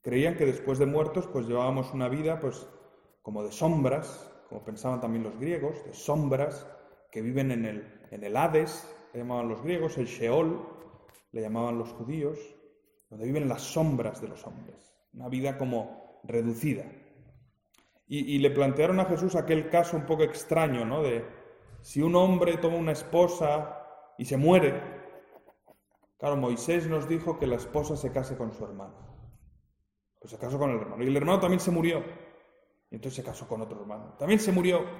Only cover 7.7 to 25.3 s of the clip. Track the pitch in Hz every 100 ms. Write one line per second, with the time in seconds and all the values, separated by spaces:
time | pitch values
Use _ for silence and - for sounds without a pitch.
7.7 | 104 104 - - 101 104 113 160 156 156
8.7 | - - - - 120 120 123 117 107 151
9.7 | 175 160 147 117 - 117 143 165 - -
10.7 | - - - - - _ 113 110 110 120
11.7 | 117 110 - 117 156 143 - - - -
12.7 | _ _ _ _ 107 117 147 139 - -
13.7 | 165 160 131 110 - 107 - - - -
14.7 | - _ _ _ 120 127 131 135 131 131
15.7 | 117 107 - - - - 117 117 117 151
16.7 | 101 - - - - - - _ _ _
17.7 | _ _ _ _ 147 131 143 139 131 135
18.7 | 135 160 185 180 170 180 175 - 160 156
19.7 | 170 170 160 143 156 156 - - 165 156
20.7 | 127 113 143 147 117 - - - - -
21.7 | - - 139 160 175 185 180 175 165 165
22.7 | 170 165 147 - 165 175 - 151 147 151
23.7 | - - - - - 123 135 151 185 151
24.7 | - - - - - -